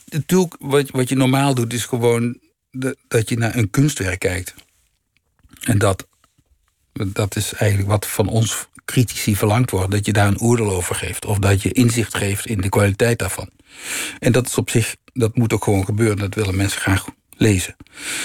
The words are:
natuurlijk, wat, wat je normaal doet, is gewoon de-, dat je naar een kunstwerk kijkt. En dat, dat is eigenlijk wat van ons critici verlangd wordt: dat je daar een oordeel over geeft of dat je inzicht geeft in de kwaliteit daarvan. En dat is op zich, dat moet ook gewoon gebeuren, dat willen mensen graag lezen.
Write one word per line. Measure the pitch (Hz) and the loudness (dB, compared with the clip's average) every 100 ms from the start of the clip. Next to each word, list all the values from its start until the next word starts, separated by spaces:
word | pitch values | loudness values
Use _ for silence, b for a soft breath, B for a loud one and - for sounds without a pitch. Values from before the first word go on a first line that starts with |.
natuurlijk, | - 156 - 185 175 - | -8 -6 2 2 2 -4
wat, | 143 143 135 | 0 0 2
wat | 135 123 | -2 0
je | 135 | 2
normaal | 127 135 139 | 4 4 2
doet, | 123 113 | 2 0
is | 120 | -4
gewoon | - 120 120 117 120 127 _ _ _ | -4 0 2 2 0 -6 _ _ _
de-, | 131 131 - - | -6 -6 -6 -2
dat | 117 110 | 0 0
je | 117 | -2
naar | 113 120 | -2 0
een | 101 | 0
kunstwerk | - 147 - 95 92 | 2 2 2 -4 -2
kijkt. | 90 90 90 - _ _ _ _ _ _ _ _ _ - | -2 -4 -8 -16 _ _ _ _ _ _ _ _ _ -12
En | - 107 | -2 2
dat, | 101 92 - _ _ _ _ _ _ _ _ | 2 -2 -8 _ _ _ _ _ _ _ _
dat | - 98 104 104 110 | -8 -6 -2 -4 -2
is | - | -6
eigenlijk | - 107 101 98 | -2 0 0 0
wat | 104 - | -2 -2
van | - 98 | -2 0
ons | 113 110 - - - | 2 0 -2 -12 -16
critici | - 131 117 - - 101 | -4 0 0 0 -2 0
verlangd | 107 113 127 | 2 2 2
wordt: | 95 95 | 0 0
dat | 104 104 | 0 0
je | |
daar | 104 101 | 2 2
een | 98 | 2
oordeel | 117 120 104 | 2 2 2
over | 92 - | -2 -4
geeft | - - - | -6 -6 -8
of | - 98 | -4 0
dat | 98 101 | 2 2
je | 95 | 2
inzicht | - 120 117 104 92 | 4 2 2 -2 -2
geeft | 101 101 - | -2 -4 -4
in | 104 | -2
de | 98 | 0
kwaliteit | 107 101 98 117 117 | 2 2 2 2 0
daarvan. | 90 - - _ B B B B B B | -4 -6 -10 _ B B B B B B
En | 127 | 2
dat | 123 120 | 2 2
is | - | -2
op | 107 | 0
zich, | 117 - - _ | 0 0 -6 _
dat | - 110 123 | -2 0 2
moet | 117 | 0
ook | 113 | 0
gewoon | - 98 | 2 0
gebeuren, | 92 104 113 98 | 0 0 0 0
dat | 98 | -4
willen | 107 95 95 | -2 -2 0
mensen | 98 - | -2 -2
graag | - 95 - - _ - | 0 0 -2 -16 _ 0
lezen. | 110 95 - - - B B B | 2 2 -2 -10 -20 B B B